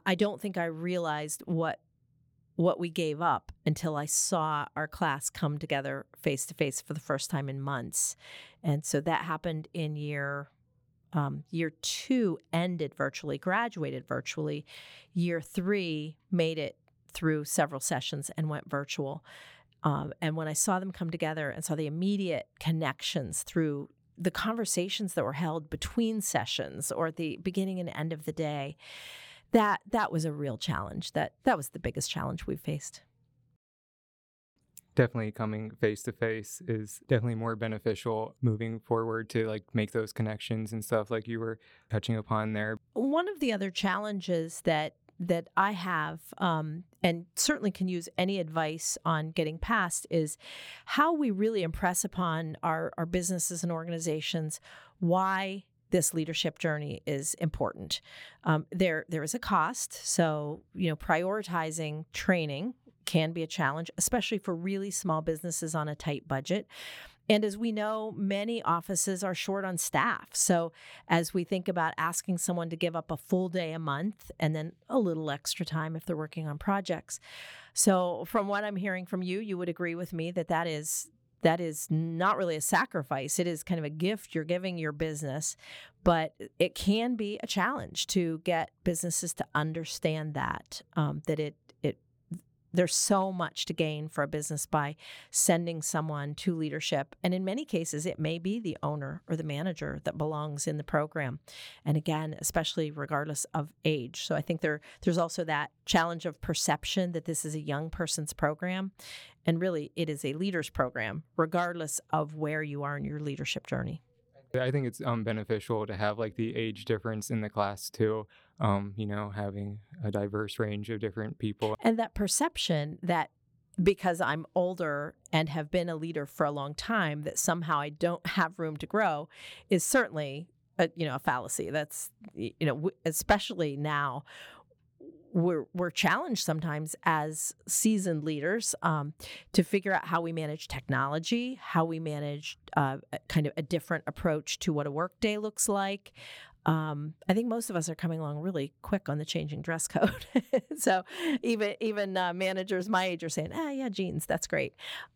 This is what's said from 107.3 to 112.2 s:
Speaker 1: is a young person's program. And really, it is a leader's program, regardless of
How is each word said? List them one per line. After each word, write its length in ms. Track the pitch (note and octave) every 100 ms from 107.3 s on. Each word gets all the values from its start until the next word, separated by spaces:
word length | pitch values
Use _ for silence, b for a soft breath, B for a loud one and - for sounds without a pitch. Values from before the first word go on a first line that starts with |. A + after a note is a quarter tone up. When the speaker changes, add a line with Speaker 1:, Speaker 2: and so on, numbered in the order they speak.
| D#3+
Speaker 1:
is 120 | D#3 D#3
a 40 |
young 300 | D3+ C#3+ D#3+
person's 420 | - E3 - D3+
program. 600 | - D3 D3+ F3+ F#3 F#3+ B B B B B
And 160 | - E3
really, 320 | F#3 E3 D3 -
it 120 | D#3+
is 160 | C#3+
a 100 | C#3+
leader's 360 | D3 G3 F3 C#3+
program, 540 | - B2+ B2 A2 B2+ - -
regardless 640 | D#3+ F3 F3 F3 D#3 - -
of 240 | D#3